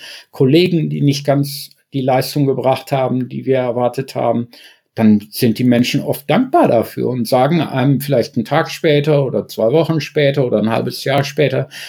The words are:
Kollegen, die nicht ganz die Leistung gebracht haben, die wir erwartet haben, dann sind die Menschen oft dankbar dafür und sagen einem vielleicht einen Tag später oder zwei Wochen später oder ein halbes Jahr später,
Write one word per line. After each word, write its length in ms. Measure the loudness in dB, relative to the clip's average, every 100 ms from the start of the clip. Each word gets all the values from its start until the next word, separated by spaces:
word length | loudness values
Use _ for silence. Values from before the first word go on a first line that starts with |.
| -20 -20 -12
Kollegen, 580 | -2 2 4 2 0 -2
die 100 | 0
nicht 240 | 0 0
ganz 460 | 0 0 -2 -6 -14 _ _
die 80 | -6
Leistung 440 | 0 0 0 0
gebracht 460 | 0 0 0 -2 -2
haben, 380 | -2 0 -2 -4
die 180 | -6 -2
wir 120 | 0
erwartet 580 | 0 0 -2 -2 -8 -4
haben, 320 | -2 -2 -4 -12 -20 _ _ 0
dann 280 | 4 4 0
sind 300 | -2 0 2
die 40 |
Menschen 380 | 2 2 2 -2
oft 260 | -4 -6 -2
dankbar 380 | 0 2 2 4
dafür 420 | 2 0 -2 -4
und 180 | -2 0
sagen 320 | 2 2 2
einem 400 | 0 0 2 2
vielleicht 340 | 0 0 0
einen 120 | -2 -2
Tag 220 | 0 -2
später 560 | -2 0 2 2 2
oder 220 | 0 -4 -6
zwei 240 | -2 2
Wochen 300 | 2 2 -2
später 440 | -2 0 0 2
oder 140 | 0 0
ein 120 | 0
halbes 340 | 0 -4 -6
Jahr 180 | -2 -2
später, 460 | -2 0 0 0 -6 -10